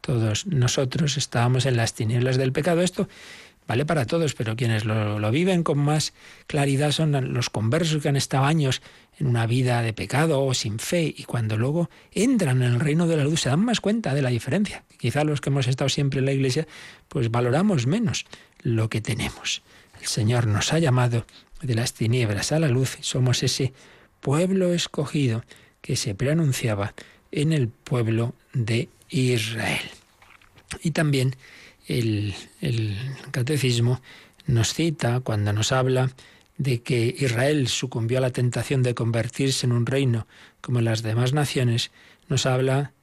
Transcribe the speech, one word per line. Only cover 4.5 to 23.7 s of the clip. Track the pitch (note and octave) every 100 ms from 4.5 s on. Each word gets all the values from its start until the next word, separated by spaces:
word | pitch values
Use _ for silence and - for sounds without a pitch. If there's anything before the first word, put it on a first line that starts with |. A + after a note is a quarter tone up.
| A2
quienes | A#2+ A2 A2
lo, | A2 G#2+ G#2
lo | G#2+
viven | C3 F3+ F#3
con | E3 C#3+
más | C#3+ D3+ - - - - -
claridad | D3+ C#3 C#3 D3
son | C#3 D#3+ C#3+ C3
los | C3 A#2
conversos | - A2 D3+ E3+ D#3
que | D3
han | C#3
estado | - C#3 C3+
años | D#3+ C3+ C3 - - _ -
en | C#3
una | A#2 A2+
vida | B2 B2+ A#2+
de | A#2
pecado | G#2+ - B2+ E3 C#3
o | C#3
sin | B2+ A#2 A2
fe, | - F3 D#3+
y | -
cuando | - A#2+ A2 G#2+
luego | B2 D#3 E3+ - -
entran | - A3+ B3+ E3 B2+
en | B2
el | A#2+
reino | C#3+ D#3 E3+
de | E3
la |
luz | C#3 D#3+
se | -
dan | D3
más | A#3 A3+
cuenta | G3 A3+ A3
de | C#3
la | C3
diferencia. | A#2+ - D#3 G#3+ - _ _
Quizá | B2 C#3+
los | D3+ C#3+
que | -
hemos | C#3 B2
estado | C3 C#3
siempre | - C#3 C3+
en |
la | C3
iglesia, | C3+ C3+ C3+ D#3 - - - _
pues | D3+ A#2
valoramos | A#2+ B2 C3+ G#3 F3 A#2
menos | G3 G#3+ - - - - _
lo | - A2+ A2+
que | A2+
tenemos. | G#2+ A#2 D3 - - - _ - - -
El | -
Señor | - G#2+ B2 A2+
nos | G#2 -
ha | D#3
llamado | E3 B2 B2 A#2 - - - -
de | B2+
las | A2+ B2
tinieblas | - A2 B2+ A2+ G2+ -
a | D3+
la | D#3+
luz, | B2 C3 -
somos | - C3+ B2+ B2+
ese | C3+ - B2+